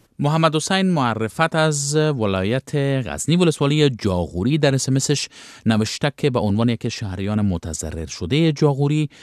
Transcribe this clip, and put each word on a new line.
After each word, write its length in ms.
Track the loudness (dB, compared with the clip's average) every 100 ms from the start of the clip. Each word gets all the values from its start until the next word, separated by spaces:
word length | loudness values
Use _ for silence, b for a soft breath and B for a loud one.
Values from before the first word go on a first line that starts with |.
| _ -4
محمد 360 | 0 2 2 0
حسین 340 | 0 0 2
معرفت 640 | 2 0 0 -4 -2 0
از 420 | 2 2 0 0 0
ولایت 800 | 2 2 0 0 0 -2 -2 -2 0 -2 -4
غزنی، 300 | -6 0 2
ولسوالی 540 | 2 2 2 4 2
جاغوری، 680 | 2 -2 0 -2 -2 0 2
در 160 | 2
اس 140 | 2 0
ام 80 | -2
اسش 320 | 0 -2 -4 B B B 0
نوشته 460 | 0 0 -2 -4 -2
که 140 | -2
به 100 | 0
عنوان 280 | 0 2 0
یکی 220 | 0 -4
شهریان 500 | -6 -8 -6 -2 0
متضرر 680 | 0 0 -4 -8 -8 -8 -8
شده 460 | -8 -2 0 2
جاغوری 580 | 2 2 2 0 0 -2 B